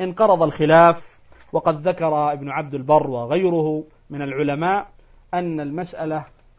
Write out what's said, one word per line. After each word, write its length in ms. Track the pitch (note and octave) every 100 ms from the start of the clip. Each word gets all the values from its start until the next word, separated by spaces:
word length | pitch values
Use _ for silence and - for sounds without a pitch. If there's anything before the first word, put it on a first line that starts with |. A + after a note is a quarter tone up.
انقرض 420 | F#3 F3+ G#3+ F3+
الخلاف، 800 | D#3 - D3+ E3 E3+ E3+ - _ - - -
وقد 360 | D#3+ E3 D3+ F3
ذكر 440 | F3+ D#3+ D3+ D3
ابن 180 | C#3+ C#3
عبد 240 | C#3 D3
البر 360 | C3+ C3 D3+ C#3
وغيره 760 | B2 A#2+ E3+ F#3 E3+ D#3 D3+ D#3 _ -
من 120 | C#3+
العلماء 640 | C#3 C#3 D3 C#3+ F3 G3+ - - _ - _
أن 260 | F3+ F3 D#3
المسألة 680 | C#3+ D#3+ F3+ - D#3 D#3 C#3 _ _